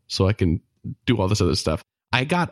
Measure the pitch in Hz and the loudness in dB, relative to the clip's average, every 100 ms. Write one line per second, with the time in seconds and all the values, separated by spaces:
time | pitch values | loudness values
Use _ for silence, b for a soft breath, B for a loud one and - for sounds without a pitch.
0 | - - 95 107 90 85 - _ 95 - | -6 0 0 2 0 0 -4 _ -14 -6
1 | - 120 95 104 87 - - 87 - _ | -2 0 0 2 0 0 -2 -4 -6 _
2 | _ 123 143 175 170 | _ -2 0 -2 0